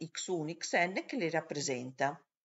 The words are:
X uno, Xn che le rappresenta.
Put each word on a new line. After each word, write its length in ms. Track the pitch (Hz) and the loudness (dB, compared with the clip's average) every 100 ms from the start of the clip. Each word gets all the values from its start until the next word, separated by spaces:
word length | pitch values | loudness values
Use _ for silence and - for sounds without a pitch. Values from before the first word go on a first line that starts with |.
| 165 | -10
X 180 | - - | -8 -2
uno, 260 | 180 151 | 0 -2
Xn 500 | 170 - 214 175 190 339 | -4 0 4 4 2 -2
che 100 | 277 | -2
le 140 | 165 | 2
rappresenta. 880 | 160 156 147 139 127 127 131 139 165 _ _ | 0 0 -2 0 0 -2 0 0 0 _ _